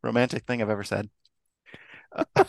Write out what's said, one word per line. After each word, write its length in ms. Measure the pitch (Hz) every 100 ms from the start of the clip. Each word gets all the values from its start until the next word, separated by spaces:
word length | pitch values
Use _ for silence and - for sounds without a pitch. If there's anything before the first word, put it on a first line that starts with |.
romantic 440 | 120 120 123 110 -
thing 160 | 120
I've 80 | 107
ever 140 | 101
said? 260 | 101 98 104 _ _ _ _ _ - - - - -
<laughs> 120 | - - -